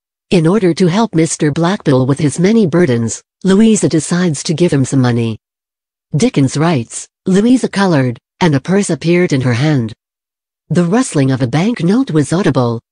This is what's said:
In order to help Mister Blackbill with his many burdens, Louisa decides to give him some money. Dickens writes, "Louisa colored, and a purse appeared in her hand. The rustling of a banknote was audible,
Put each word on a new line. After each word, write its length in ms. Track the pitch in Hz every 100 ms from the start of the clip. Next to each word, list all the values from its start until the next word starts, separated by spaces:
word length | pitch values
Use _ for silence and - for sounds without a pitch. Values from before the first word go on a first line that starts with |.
| _ _ -
In 140 | 180 160
order 280 | 214 185
to 140 | 151 180
help 260 | 185 233
Mister 380 | 165 165 - 156
Blackbill 540 | 143 170 202 - 131 131
with 120 | 139
his 220 | 147 -
many 260 | 180 226 196
burdens, 560 | 165 175 120 113 - _ _
Louisa 440 | 185 190 226 214 156
decides 540 | 160 - 175 180 143
to 100 | -
give 180 | 156 175
him 120 | 143
some 160 | 131 139
money. 380 | 123 117 113 110 _ _ _ _ _ _ _ 147
Dickens 400 | 247 - 135 143
writes, 500 | 160 151 113 - - _ -
"Louisa 420 | 185 226 254 -
colored, 500 | 190 196 151 127 117 _ -
and 140 | 180
a 60 | 135
purse 300 | - 190 196
appeared 420 | 156 165 175 175
in 80 | 135
her 120 | 127
hand. 380 | 117 156 147 110 - _ _ _ _ _ _ -
The 160 | 160
rustling 460 | 170 220 262 156 135
of 120 | 131
a 40 | 123
banknote 640 | 143 196 240 165 220 269
was 220 | 156 139
audible, 480 | 165 190 135 120 117 _